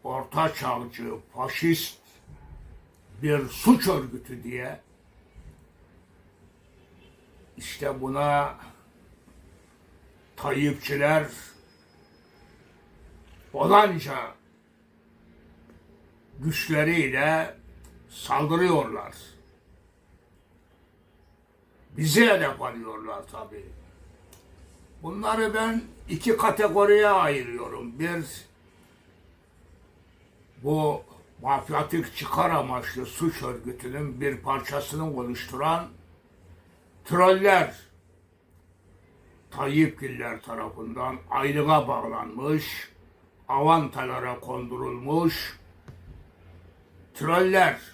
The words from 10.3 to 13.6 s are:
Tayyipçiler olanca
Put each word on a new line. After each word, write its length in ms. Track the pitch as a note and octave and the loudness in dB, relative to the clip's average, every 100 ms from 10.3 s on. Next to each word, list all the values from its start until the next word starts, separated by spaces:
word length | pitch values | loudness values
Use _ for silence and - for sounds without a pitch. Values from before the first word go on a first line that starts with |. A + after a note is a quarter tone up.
| - | -10
Tayyipçiler 880 | C#3+ C3+ D3 - - C#3+ C#3+ D#3 D3 - - - _ _ _ _ _ _ _ _ - - - _ _ - - - - - - | -4 0 0 -2 -6 0 2 2 0 -12 -20 -20 _ _ _ _ _ _ _ _ -20 -20 -20 _ _ -20 -20 -20 -20 -20 -12
olanca 840 | - | -2